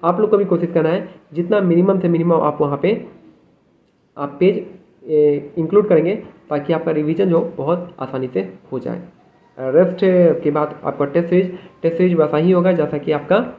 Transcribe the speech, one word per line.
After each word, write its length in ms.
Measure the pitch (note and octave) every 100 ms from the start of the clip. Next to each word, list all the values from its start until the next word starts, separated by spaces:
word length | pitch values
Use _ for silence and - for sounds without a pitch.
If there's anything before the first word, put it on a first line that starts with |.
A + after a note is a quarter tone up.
आप 160 | E3+ F3+
लोग 100 | G#3+
को 80 | G#3+
भी 80 | G3
कोशिश 260 | E3+ F3
करना 180 | E3+ D#3
है 180 | F3+ - - _
जितना 260 | D3+ F3 G#3
minimum 380 | F#3+ E3+ F#3+ F#3+
से 100 | F3
minimum 320 | E3+ E3 E3
आप 200 | D3+ D3
वहाँ 180 | C#3+ C#3+
पे 120 | E3+ A3+ - - - _ _ _ _ _ _ _ _ -
आप 180 | C#3+ C#3
page, 260 | F3+ A3 - - _ _
ए, 480 | - D3+ D3 D3 D3 -
include 300 | D#3+ G3+ G3+
करेंगे 260 | E3+ E3 G#3+ - - _
ताकि 240 | D3 C#3+
आपका 180 | E3 E3+
revision 360 | D3+ D3+ E3 G3
जो 100 | E3 - -
बहुत 380 | C3+ F3 - -
आसानी 280 | C3 C3 C3
से 140 | D3 F#3+ - _
हो 80 | C3
जाए। 220 | B2 A#2 - _ _ _ _ -
rest 420 | C3 C#3+ F3+ F3+ F#3+ F3+ F3 D3+
के 80 | D3+
बाद 240 | D3 D3+ -
आपका 220 | D3 - C#3+
test 220 | D3 F3
series, 280 | F3+ F#3 - - _
test 160 | E3 E3
series 200 | F#3 F3
वैसा 200 | D3+ D3+
ही 140 | E3+
होगा 200 | F#3 F3+
जैसा 240 | F3 D3 D3
कि 140 | C#3
आपका 280 | D3+ C#3+ G3 A#3+